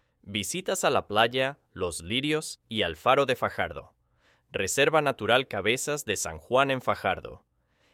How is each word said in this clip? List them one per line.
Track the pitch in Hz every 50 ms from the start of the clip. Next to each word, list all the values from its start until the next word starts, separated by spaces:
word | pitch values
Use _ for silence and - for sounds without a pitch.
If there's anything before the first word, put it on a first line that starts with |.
| _ _ _ _ _
visitas | - 98 104 95 - - 180 185 - 196 180 -
a | 160
la | 135 98 - -
playa, | 101 104 117 120 123 131 131 135 147 - _ _ _
los | - 92 87 80 - 82
lirios | 87 113 131 139 147 151 156 156 - - - _ _
y | 110 110 95
al | 85 82
faro | - - 120 131 139 139
de | 127 127
Fajardo. | - 117 101 - - 92 82 80 - - - _ _ _ _ _ _ _ _ _ _ _ _
Reserva | - - 98 95 - - 139 151 151 156 151
Natural | 139 131 - 101 101 117 131 131
Cabezas | - - 101 90 107 120 127 - - 147 147 -
de | - 98
San | - - 85 80 80
Juan | - - 117 127 139 135
en | 135 127
Fajardo. | - - 101 - - 98 90 80 - 55 - - _ _ _ _ _ _ _ _ _ _